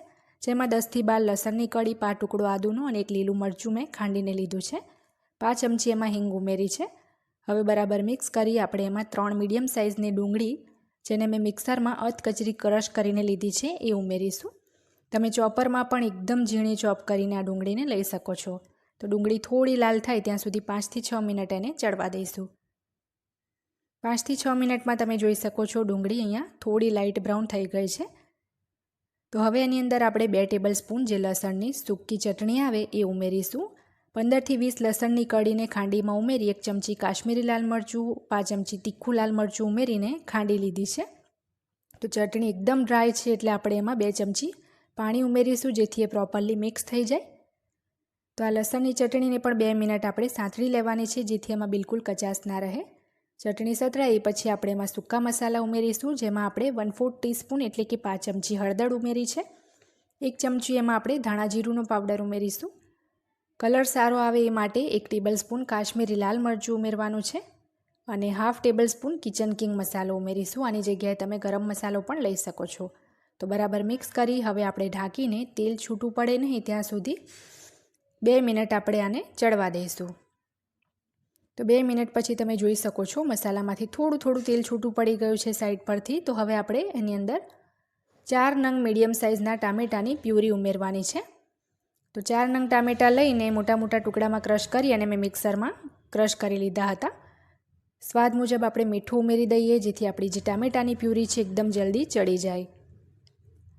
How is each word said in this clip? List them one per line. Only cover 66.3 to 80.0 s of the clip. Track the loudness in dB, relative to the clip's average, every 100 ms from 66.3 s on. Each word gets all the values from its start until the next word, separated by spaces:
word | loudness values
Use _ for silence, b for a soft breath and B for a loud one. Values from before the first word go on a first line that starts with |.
| 0 0
મરચું | -2 -2 -2
ઉમેરવાનું | -2 -2 -2 -4 -4
છે | -8 -10 _ _ _ _ _ -8
અને | -4 -2
હાફ | 0 0 2
ટેબલ | 2 4 2
સ્પૂન | 0 -4 -4
કિચન | -4 -2 -2
કિંગ | -2 -2 -2
મસાલો | -4 -4 -2 -2
ઉમેરીશું. | -4 -4 -6 -4 -4
આની | -2 -2
જગ્યાએ | -2 -2 -2
તમે | -4 -4
ગરમ | -2 -2 -2
મસાલો | -4 -4 -4 -4
પણ | -2 -2
લઈ | -2
શકો | -6 -6 -8
છો. | -8 -12 b b b b b
તો | -4
બરાબર | -2 0 0
મિક્સ | -2 -4 -4
કરી | 0 0 0
હવે | 0 0
આપણે | -2 -2 -4
ઢાંકીને | -4 -6 -4 -2 -2 -4 -2
તેલ | -2 -2
છૂટું | -6 -4 -4
પડે | 0 2 2
નહીં | 0 -2 -2
ત્યાં | -2 -2
સુધી | -4 -4 -6 -10 B B B B B B _ _ 0
બે | 4 6 4
મિનિટ | 2 2
આપણે | 0 2 0
આને | 0 -2 -6 0
ચડવા | 4 4 2 -2
દઈશું. | -6 -8